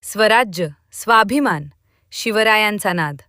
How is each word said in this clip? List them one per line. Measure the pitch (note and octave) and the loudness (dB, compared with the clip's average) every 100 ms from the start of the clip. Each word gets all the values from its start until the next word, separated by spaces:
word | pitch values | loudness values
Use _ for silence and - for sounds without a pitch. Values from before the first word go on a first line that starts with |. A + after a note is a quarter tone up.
स्वराज्य, | - G3+ A3 A3+ B3 E3+ E3 D3 _ | -12 -2 2 2 0 -4 -8 -8 _
स्वाभिमान, | - - A3+ G#3 C#4 C4+ D#3+ D3 _ _ _ _ | -12 2 2 4 0 0 -4 -8 _ _ _ _
शिवरायांचा | - A#3 G#3+ A3 G#3+ G#3+ G#3 G3+ | -8 -4 0 2 4 2 -2 -2
नाद | F3 D#3 C#3+ | -2 -4 -6